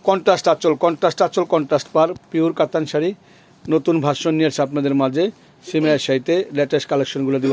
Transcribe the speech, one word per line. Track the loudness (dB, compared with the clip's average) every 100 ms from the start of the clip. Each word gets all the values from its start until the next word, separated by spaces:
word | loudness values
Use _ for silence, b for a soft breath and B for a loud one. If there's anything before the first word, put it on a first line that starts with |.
কন্ট্রাস্ট | 0 2 2 2 2
আঁচল, | 2 0 2
কন্ট্রাস্ট | 0 2 0 2 0
আঁচল, | 0 0
কন্ট্রাস্ট | 0 0 -2 0
পাড়, | 0 0 -2 _
পিওর | -2 0 0
কাতান | -2 -2 -2
শাড়ি, | -2 -4 -6 b b b b -2
নতুন | 0 2 0
ভার্সন | 0 -2 -2 0
নিয়ে | 0
আসছে | 0 -2
আপনাদের | -2 -2 0
মাঝে | 0 0 -4 -4 b b -6
সিমিয়া | -2 2 0 0
শাড়িতে। | -2 0 -2 -2 -4
লেটেস্ট | -2 -2 -2
কালেকশনগুলো | -2 -2 -4 -2 -2
দিব | 0